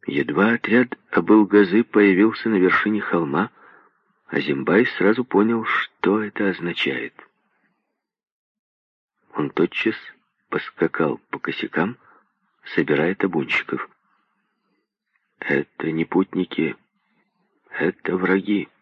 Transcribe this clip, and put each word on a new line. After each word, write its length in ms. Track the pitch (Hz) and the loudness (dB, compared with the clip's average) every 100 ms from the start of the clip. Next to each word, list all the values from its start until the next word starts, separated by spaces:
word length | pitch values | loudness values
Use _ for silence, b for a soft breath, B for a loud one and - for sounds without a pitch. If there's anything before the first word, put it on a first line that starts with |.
| - | -4
Едва 460 | 71 73 73 104 | -4 -2 2 2
отряд 460 | 117 - 117 123 - _ | 2 2 2 2 -4 _
Абылгазы 720 | - 82 107 101 101 98 98 | -4 4 6 6 6 6 4
появился 640 | 117 110 104 92 107 110 117 | 2 4 4 6 2 2 -2
на 80 | 107 | 2
вершине 460 | 90 85 104 107 | 2 2 0 -2
холма, 480 | 98 87 78 73 110 b b b b b _ _ _ | -2 -2 -2 -2 -4 b b b b b _ _ _
Азимбай 580 | 73 71 69 67 90 123 | -6 -4 -4 2 2 2
сразу 360 | - 98 113 | 2 0 0
понял, 440 | 123 98 107 117 110 | 0 2 2 0 -2
что 560 | - - _ 90 104 | -6 -6 _ 0 0
это 260 | 107 - 101 | -2 -4 -4
означает. 640 | 87 85 87 - - - _ - _ _ _ _ _ _ _ _ _ _ _ _ _ _ _ _ _ _ _ _ | -2 -6 -4 -4 -4 -10 _ -20 _ _ _ _ _ _ _ _ _ _ _ _ _ _ _ _ _ _ _ _
Он 160 | - 73 | -6 -6
тотчас 460 | - 87 - - - - - _ _ _ | 0 -2 0 -4 -4 -12 -20 _ _ _
поскакал 680 | - - - 80 - 78 62 _ | -8 -8 -4 -4 0 -4 -4 _
по 100 | - | -12
косякам, 600 | - 78 - - 87 - b b b _ _ _ - | -10 -8 -6 -2 -4 -4 b b b _ _ _ -8
собирая 400 | - 78 71 78 | -4 0 0 0
табунщиков. 720 | 95 98 85 65 - - - - _ _ _ _ _ _ _ _ _ _ _ _ _ _ _ | -2 -2 -2 -4 -4 -4 -10 -10 _ _ _ _ _ _ _ _ _ _ _ _ _ _ _
«Это 520 | - 71 71 _ 82 | -4 -4 -4 _ -6
не 120 | 80 | -4
путники, 680 | 80 92 95 92 90 - 80 76 _ _ _ _ _ _ _ _ _ | 0 0 0 -2 -4 -2 -4 -6 _ _ _ _ _ _ _ _ _
это 460 | - 82 - - 90 | -4 -4 -4 -4 -2
враги. 520 | 92 95 98 104 - _ | 0 0 0 -4 -4 _